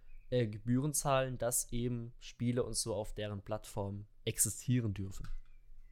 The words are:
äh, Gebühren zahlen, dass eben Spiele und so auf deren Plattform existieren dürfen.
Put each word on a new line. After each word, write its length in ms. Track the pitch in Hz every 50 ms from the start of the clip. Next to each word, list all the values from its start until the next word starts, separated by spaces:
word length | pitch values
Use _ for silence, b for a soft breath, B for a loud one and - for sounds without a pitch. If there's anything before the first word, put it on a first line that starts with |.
| - - - - - -
äh, 160 | 127 127 120
Gebühren 460 | 107 107 107 - 120 123 127 139 151 143
zahlen, 440 | - - 147 135 131 131 131 127
dass 340 | 110 117 120 127 - - -
eben 420 | 120 120 120 123 123 117 117 117 - -
Spiele 460 | - - - - 117 120 120 123 117
und 80 | 113 113
so 180 | - - 117 101
auf 200 | 101 107 - -
deren 280 | - 107 104 104 98
Plattform 640 | - - 107 107 - - - 107 101 101 101 101 101 - - - -
existieren 680 | - - - - 107 - - - - 123 123 113 104 95
dürfen. 320 | 101 95 95 - - - - - - - - - - - - - - - -